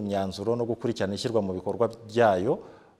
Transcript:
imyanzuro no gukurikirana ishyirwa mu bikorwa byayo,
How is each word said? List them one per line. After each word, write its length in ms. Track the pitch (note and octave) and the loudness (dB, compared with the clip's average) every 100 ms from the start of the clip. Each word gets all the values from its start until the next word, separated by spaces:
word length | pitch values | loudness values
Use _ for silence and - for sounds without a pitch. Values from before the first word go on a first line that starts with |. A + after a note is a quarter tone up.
imyanzuro 480 | G#2 G2 F#2+ F#2 G#2 | -2 -2 -2 -4 -2
no 160 | A#2+ A#2 | -2 -2
gukurikirana 460 | A2+ A#2+ - G2 G2 | -2 -4 -2 -2 -2
ishyirwa 240 | C3 A2 | 0 0
mu 100 | G2 F#2 | 0 -4
bikorwa 320 | G2+ F#2+ A2+ - | -4 0 0 -2
byayo, 560 | A2 A2+ A2+ F#2 G#2+ F3 - - - _ | -4 4 6 6 2 -2 -4 -20 -20 _